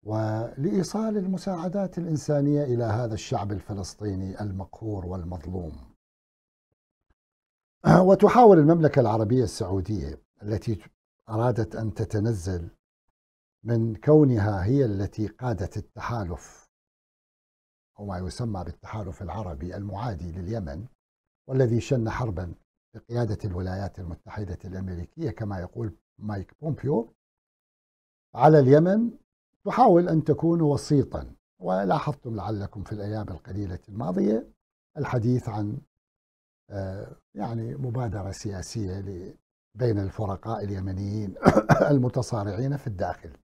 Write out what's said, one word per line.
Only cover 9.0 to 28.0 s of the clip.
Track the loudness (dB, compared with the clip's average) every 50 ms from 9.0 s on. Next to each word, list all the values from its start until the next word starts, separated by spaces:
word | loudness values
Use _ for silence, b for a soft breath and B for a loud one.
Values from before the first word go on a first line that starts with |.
العربية | 4 4 2 0 2 2 4 2 2
السعودية | 0 -2 -6 -4 -2 -2 -2 -2 -2 -4 -4 -4 -6 -8 -12 _ _ _ _ -6
التي | -6 -6 -4 -2 -4 -6 -6 -6 -20 _ _ _ _ _ _ _ -6
أرادت | -4 0 0 2 2 0 -2 -4 -4
أن | -6 -6 -6 -4
تتنزل | -4 -6 -2 0 0 0 0 0 -2 -4 -4 -4 -4 -6 -10 -14 _ _ _ _ _ _ _ _ _ _ _ _ _ _ _ _ _ _
من | -2 0 0 0 0 -2
كونها | -2 4 6 8 8 8 8 6 4 2 2 0 0 0
هي | 2 2 2 2
التي | 2 0 -2 -4 -4 -4 -6 -6
قادت | -6 -6 _ -6 -6 -4 -4 -6 -8 -8
التحالف | -10 -12 -12 _ -12 -8 -8 -6 -6 -6 -6 -8 -10 -12 -20 -20 -20 _ _ _ _ _ _ _ _ _ _ _ _ _ _ _ _ _ _ _ _ _ _ _ _ _ _ _ -14
أو | -10
ما | -8 -8 -6
يسمى | -6 -8 -6 -6 -6 -6 -6 -6 -8
بالتحالف | -10 -12 _ -16 -12 -10 -10 -8 -10 -10 -10 -10
العربي | -10 -8 -8 -8 -8 -10 -10 -10 -10 -8
المعادي | -8 -10 -8 -8 -6 -6 -6 -8 -8 -8 -10 -10
لليمن، | -8 -8 -6 -6 -6 -6 -8 -10 -12 -14 -16 _ _ _ _ _ _ _ _ _ _ _ -4
والذي | 0 2 2 4 2 0
شن | 0 0 0 0 0 -2
حربا | -4 -4 -4 -4 -4 -6 -8 -8 -10 _ _ _ _ _ _ _ _
بقيادة | -20 _ _ -4 -4 -2 -2 -4 -4 -6
الولايات | -6 -6 -4 -6 -6 -6 -6 -8 -8 -10 -10
المتحدة | -12 -12 -12 -14 _ -14 -12 -10 -10 -8 -10 -12 -12
الأمريكية | -12 -10 -8 -8 -8 -8 -8 -10 -12 _ -8 -8 -8
كما | -6 -6 -8 -6 -6 -8
يقول | -10 -10 _ -8 -8 -8 -8 _ _ _ _ _
مايك | -10 -8 -8 -8 -8 -12 _ _
بومبيو | -6 -6 -6 -4 -2 -2 -2 -2 -2 -6 _ _ _ _ _ _ _ _ _ _ _ _ _ _ _ _ _ _